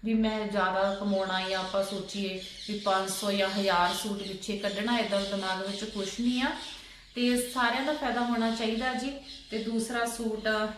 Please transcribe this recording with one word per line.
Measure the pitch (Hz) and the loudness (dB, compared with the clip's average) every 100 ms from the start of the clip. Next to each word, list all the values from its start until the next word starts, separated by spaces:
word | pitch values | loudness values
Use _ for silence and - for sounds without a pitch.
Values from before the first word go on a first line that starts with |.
ਵੀ | 220 | 0
ਮੈਂ | 220 220 214 208 | 4 4 2 0
ਜ਼ਿਆਦਾ | 202 185 190 196 202 | 2 2 2 2 2
ਕਮਾਉਣਾ | 202 190 190 185 190 | 2 2 2 0 0
ਜਾਂ | 190 | -2
ਆਪਾਂ | 190 196 | 0 0
ਸੋਚੀਏ | 196 202 190 202 190 185 - - - | 0 -2 -6 -4 -4 -4 -10 -12 -6
ਵੀ | 208 | -2
ਪੰਜ | 202 190 190 | 2 2 2
ਸੌ | - 208 | -2 0
ਜਾਂ | 202 196 | 2 2
ਹਜ਼ਾਰ | 202 196 175 175 | 2 4 4 4
ਸੂਟ | - 214 196 | 2 -2 -4
ਪਿੱਛੇ | 190 190 - 196 | -4 -8 -4 -4
ਕੱਢਣਾ, | 202 196 220 240 | -2 -2 0 2
ਇੱਦਾਂ | 202 196 | 2 0
ਦਿਮਾਗ | 196 202 190 190 196 | 0 -2 -2 -2 -2
ਵਿੱਚ | 202 | -4
ਕੁਛ | 220 208 190 - | -6 -4 -4 0
ਨਹੀਂ | 240 247 | 0 2
ਆ। | 269 - - - - - - | 0 -2 -10 -14 -16 -20 -12
ਤੇ | 247 247 247 | 0 2 2
ਸਾਰਿਆਂ | 240 262 240 262 | 0 0 2 2
ਦਾ | 277 | 0
ਫਾਇਦਾ | 302 269 233 | 0 0 0
ਹੋਣਾ | 240 226 226 | 2 2 2
ਚਾਹੀਦਾ | 226 220 226 254 | 2 0 0 0
ਜੀ। | 233 277 277 - - - | 0 -4 -6 -12 -16 -6
ਤੇ | 220 | -4
ਦੂਸਰਾ | 220 226 226 240 | 0 0 0 0
ਸੂਟ | 233 233 226 214 220 214 214 | -2 -2 -2 -2 0 2 0